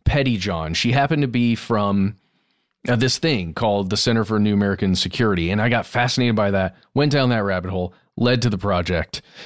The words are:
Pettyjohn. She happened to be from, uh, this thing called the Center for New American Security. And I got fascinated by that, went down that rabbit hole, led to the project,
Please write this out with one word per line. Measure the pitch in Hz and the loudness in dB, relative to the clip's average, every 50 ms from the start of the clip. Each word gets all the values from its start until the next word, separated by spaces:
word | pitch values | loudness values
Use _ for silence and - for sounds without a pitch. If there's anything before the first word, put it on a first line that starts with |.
| - | -2
Pettyjohn. | - - 147 135 131 120 101 92 104 92 82 80 78 82 | 0 0 2 0 0 0 -2 -2 -4 -4 -4 -4 -4 -4
She | - - 120 120 | -2 -2 0 2
happened | 139 139 143 160 151 143 | 2 0 0 0 0 -2
to | 131 | 0
be | 117 123 120 120 117 | 0 0 0 0 0
from, | 110 - - 120 107 104 101 98 101 98 98 101 - _ _ _ _ _ _ _ _ _ _ _ _ - - | -2 -2 -2 -2 0 0 0 2 0 0 0 -2 -6 _ _ _ _ _ _ _ _ _ _ _ _ -4 -2
uh, | 120 | 0
this | 117 123 127 - - | 2 2 0 0 0
thing | - 165 151 110 90 82 80 | 0 0 0 0 -2 -4 -4
called | - 120 110 101 101 98 95 | -2 0 0 0 0 0 -2
the | 101 | -2
Center | 101 - 123 117 113 110 | -2 0 2 2 2 2
for | 101 110 107 | 0 0 2
New | 104 107 104 | 2 2 2
American | 101 101 101 98 90 - 95 92 | 2 2 2 0 0 0 0 0
Security. | 90 - 92 - - 123 110 101 87 82 85 | 0 0 -2 -2 0 2 2 2 2 0 0
And | 95 107 107 | 0 0 0
I | 120 | 2
got | 120 117 - | 0 0 -2
fascinated | - - 120 120 123 - - 123 120 113 | -2 -2 -2 0 0 0 0 0 2 2
by | 107 104 101 | 2 0 0
that, | 98 98 95 92 - - _ _ - | 2 0 0 -2 -4 -10 _ _ -2
went | 135 143 151 143 | 0 0 2 2
down | 147 135 123 | 2 2 2
that | 123 113 101 | 2 0 0
rabbit | 98 95 92 87 92 | -2 -2 -4 -4 -4
hole, | 92 92 90 87 - _ _ _ - | -4 -4 -4 -6 -6 _ _ _ -6
led | - 117 120 127 123 117 | -2 0 2 2 2 2
to | 123 | 0
the | 104 95 | -2 0
project, | 87 101 98 87 87 87 90 82 80 - - - - _ - - - | -2 0 0 0 0 0 -2 -2 -2 -4 -8 -16 -16 _ -20 -20 -20